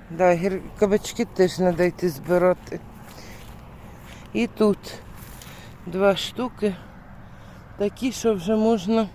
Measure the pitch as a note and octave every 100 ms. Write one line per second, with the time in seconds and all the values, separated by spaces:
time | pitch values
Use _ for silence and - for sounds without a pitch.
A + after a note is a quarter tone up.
0 | - E3 F3+ E3+ F#3+ F#3 - - G#3 G3+
1 | - - A#3+ - F#3 - F#3 E3 F3+ -
2 | F3+ D3 D3+ F3+ F3+ F3+ - - - -
3 | - - - - - - - - - -
4 | - - - G#3+ A#3 - G#3+ G3 - -
5 | - - - - - - - - - F3
6 | G3+ F#3+ - - B3 - G#3 F3 - -
7 | - - - - - - - - G3+ -
8 | C4 - A3+ G#3 E3+ A3 A3 A3+ F3 A3+
9 | G#3+